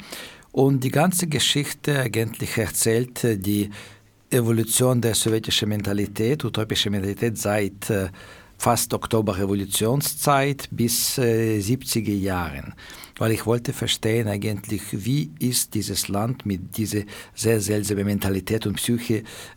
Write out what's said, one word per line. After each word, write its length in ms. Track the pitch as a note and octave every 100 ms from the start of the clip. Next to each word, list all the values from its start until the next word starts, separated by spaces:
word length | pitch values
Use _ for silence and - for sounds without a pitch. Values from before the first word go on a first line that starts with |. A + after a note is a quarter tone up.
| - - - - -
Und 320 | - C3+ C#3
die 60 | B2+
ganze 360 | C#3 F3 F3+ F3
Geschichte 720 | C#3 - D3 C#3 - - C#3+
eigentlich 560 | B2 G#2+ A2+ A2+ A#2 -
erzählt, 680 | G2+ - A#2 A2+ B2+ -
äh, 120 | B2 G#2
die 320 | F#2+ G#2 G2+ - - - _ _ _
Evolution 680 | C3 A2+ A2+ A2+ - B2+ B2
der 160 | A#2 G#2
sowjetischen 520 | A2+ A2 A2 - G#2+
Mentalität, 760 | G#2+ G2+ G2+ G2+ G2+ A2 D3
utopische 440 | A2+ - G#2+ G#2+ G#2
Mentalität 480 | G2+ G2 G2 A#2 G#2
seit, 540 | G#2 G#2+ G2 G2 -
äh, 180 | G#2+ F#2+ - - - - -
fast 380 | - A#2 -
Oktoberrevolutionszeit 1700 | A#2+ - A2+ G#2+ F#2 G2 G2+ G2 - A2 C#3 D3 - - C#3 C#3 C#3 -
bis, 480 | - A#2 A#2 - -
äh, 420 | A#2+ A2+ A2+ G#2+
siebziger 520 | G2 C3+ - A#2+ G#2
Jahren. 640 | G2+ F#2+ F2+ E2+ C#2 C2+ - - - - -
Weil 140 | A2
ich 120 | A2
wollte 280 | - A#2+ A#2+
verstehen 560 | - A2+ - A2 A#2 G#2+
eigentlich, 540 | G2+ A2 G#2 - G#2 -
wie 400 | A2 G2+ C#3+ D#3 -
ist 340 | B2 B2 -
dieses 340 | A2 G2 G2 -
Land 380 | G2 A2+ C3 G#2
mit 300 | F#2 F2+ -
dieser 220 | G#2+ G#2 G2+ - -
sehr 260 | - A2+ A2+
seltsamen 460 | F#2+ G#2 F#2+ G2+ G2+
Mentalität 600 | G2+ G2 G2 F#2 A2 G#2+
und 80 |
Psyche, 500 | F#2+ - A#2+ A#2 A2 A#2 - -